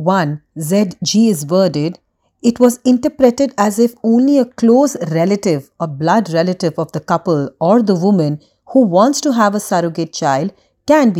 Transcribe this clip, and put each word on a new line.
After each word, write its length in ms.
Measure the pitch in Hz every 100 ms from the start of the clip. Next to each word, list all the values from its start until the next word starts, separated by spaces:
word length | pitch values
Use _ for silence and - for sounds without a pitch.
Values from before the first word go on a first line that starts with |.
| 160
one 260 | 190 151 151 _ - 156
Z 220 | 196 196 -
G 240 | 160 208 226
is 180 | 170 143
worded, 540 | 180 190 151 156 180 _ _ _ _
it 220 | 240 233 247
was 140 | 240 254 247
interpreted 580 | 294 294 254 240 277 - 208
as 100 | 202
if 220 | 233 - 226
only 260 | 233 269 285
a 100 | 247 -
close 340 | 233 240 285 - 160 160
relative 500 | 175 202 202 147 - -
or 100 | 165 135 160
blood 280 | 214 175 160
relative 400 | 180 180 170 160
of 140 | 160
the 120 | 156 -
couple 360 | 170 - 151 139 -
or 180 | 165 233
the 200 | 208 180 185
woman 340 | 196 151 151 _ _ -
who 160 | 269 220 175
wants 220 | 240 285 302
to 100 | 233
have 120 | 202 202
a 100 | -
surrogate 440 | 180 170 160 160 -
child 340 | 156 135 185 - _ _ -
can 280 | 302 247